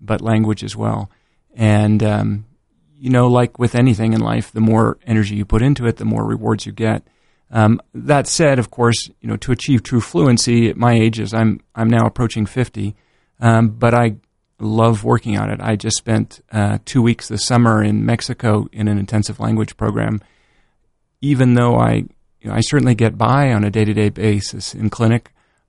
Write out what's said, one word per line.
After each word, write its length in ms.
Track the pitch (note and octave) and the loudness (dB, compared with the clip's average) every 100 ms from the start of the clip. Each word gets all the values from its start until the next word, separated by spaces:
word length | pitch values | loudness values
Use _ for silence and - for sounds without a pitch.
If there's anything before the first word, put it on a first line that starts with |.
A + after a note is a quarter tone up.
but 200 | G2+ G#2+ | -6 -4
language 420 | A2 A2 G#2+ G#2 | 0 0 0 -2
as 120 | G#2 G#2+ | -6 -8
well. 340 | A2 G#2+ G2+ _ _ _ _ | -6 -6 -8 _ _ _ _
And, 480 | - A2 G#2 G#2+ G#2+ | -2 2 2 2 2
um, 420 | G#2+ G#2 G#2 G#2 G#2+ _ _ _ _ _ | 0 -2 -2 -6 -10 _ _ _ _ _
you 120 | B2+ | 0
know, 160 | B2+ B2 | 2 4
like 320 | B2 - - | 2 0 -2
with 160 | A#2+ | -2
anything 380 | B2 B2+ G2+ A2 | 2 2 2 0
in 80 | A2 | 0
life, 320 | A2 A2+ - | -2 -4 -4
the 80 | A2 | 0
more 360 | A2 A2 A2 - - | 2 4 2 -2 -2
energy 280 | A2 G2+ | -2 0
you 100 | G#2 | -4
put 160 | G2+ G#2+ | 0 0
into 260 | C3 C3+ A#2+ | 2 0 -2
it, 100 | - | -4
the 80 | |
more 200 | A2 A2 | -4 -4
rewards 420 | A2 A2 A2 A2 G#2 | -4 -4 -4 -4 -6
you 60 | |
get. 300 | G#2 A2 G#2+ - _ _ _ _ | -6 -4 -4 -8 _ _ _ _
Um, 320 | A#2 G#2+ A#2 - | 2 2 2 -4
that 340 | - B2+ C#3+ B2+ | -8 -2 0 0
said, 320 | - D#3 C3 | 0 2 2
of 120 | G#2+ | -2
course, 400 | - A#2+ A#2 - _ | 0 0 0 -4 _
you 80 | A2+ | -8
know, 80 | G#2+ | -6
to 140 | - | -4
achieve 300 | A#2+ - B2+ | -4 0 0
true 180 | - A#2+ | 0 -4
fluency 680 | - F3 D3 A#2 - A#2 A2+ | -2 0 2 2 2 2 2
at 60 | - | 0
my 180 | A#2+ | 2
age, 260 | A#2 A2+ A2+ | 4 2 0
as 140 | G#2 | -4
I'm, 260 | A2 A2 - _ | 0 0 -2 _
I'm 160 | - A2+ | -4 0
now 160 | A#2 A2 | 2 0
approaching 400 | - A#2 A2+ G#2 | -2 -6 -4 -6
fifty, 480 | B2+ A#2+ G#2+ G2+ - _ _ _ - | -4 -6 -6 -10 -10 _ _ _ -2
um, 280 | A#2 A2+ A2+ | 2 4 2
but 220 | A2 A#2 | 2 2
I 240 | A#2+ A#2 G#2 _ _ _ - | 4 2 -2 _ _ _ -10
love 460 | G#2+ A2 A2+ A2 | -4 2 2 2
working 320 | A#2 A#2+ A#2+ G#2 | 0 0 0 -4
on 140 | G#2 | -4
it. 100 | G#2 | -4
I 160 | G#2+ G#2+ | -4 -4
just 220 | A2 - | -4 -6
spent, 420 | - A2 A2 - _ | -2 -2 -2 -10 _
uh, 280 | A2 G2+ G#2 - | -2 0 -2 -2
two 160 | C3 | 2
weeks 260 | A#2 A#2 - | 2 0 -4
this 160 | G#2+ | -6
summer 380 | - A#2+ A#2 A2 | 0 2 4 4
in 240 | G#2 G#2+ G#2+ | 2 0 0
Mexico 640 | A#2 - B2 A#2 G#2+ - | -2 -4 -4 0 0 -2
in 160 | - G#2 | -4 -2
an 80 | G#2 | -2
intensive 440 | G2 G#2+ G#2 G#2 | -2 -2 -4 -4
language 360 | A2 A2 G#2+ - | -2 -2 -4 -4
program. 460 | A2 G#2+ A2 G#2+ - _ _ _ _ _ _ _ _ _ | -4 -2 -4 -6 -10 _ _ _ _ _ _ _ _ _
Even 320 | C#3 C3+ B2+ | -2 2 4
though 240 | B2 A#2+ A#2+ | 4 4 2
I, 280 | A#2 A2 - _ _ _ | 2 0 -4 _ _ _
you 80 | G#2+ | -6
know, 60 | |
I 60 | A2 | -4
certainly 340 | A2+ D3 B2 | 0 0 2
get 240 | A2+ A2+ G#2 | 2 0 0
by 340 | A#2 C3+ C#3 | 0 2 2
on 120 | A2 | 2
a 60 | G#2 | 0
day-to-day 400 | A2 G#2 G#2 G#2 | 0 0 0 -2
basis 640 | - G#2+ G2+ - G2 - | 0 -2 -2 -4 -10 -12
in 140 | - G#2+ | -4 -4
clinic, 440 | - A#2 A#2 - _ _ _ | 0 0 0 -4 _ _ _